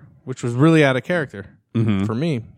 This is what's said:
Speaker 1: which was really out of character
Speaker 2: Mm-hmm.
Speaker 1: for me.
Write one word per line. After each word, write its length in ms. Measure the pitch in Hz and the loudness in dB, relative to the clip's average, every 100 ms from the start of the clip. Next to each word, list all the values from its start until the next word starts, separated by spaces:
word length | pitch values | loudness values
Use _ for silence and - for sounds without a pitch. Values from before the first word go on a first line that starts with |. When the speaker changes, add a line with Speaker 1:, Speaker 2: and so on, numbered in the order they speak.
| - _ | -20 _
Speaker 1:
which 200 | - 127 | -14 -8
was 100 | 127 | -4
really 320 | 120 156 160 143 | 2 4 4 4
out 100 | 131 | 0
of 80 | |
character 440 | - 180 139 101 95 _ _ 117 | -2 -4 -4 -10 -18 _ _ -2
Speaker 2:
Mm-hmm. 300 | 110 98 101 | 0 0 -2
Speaker 1:
for 100 | 110 | -2
me. 300 | 165 127 117 | -4 -4 -8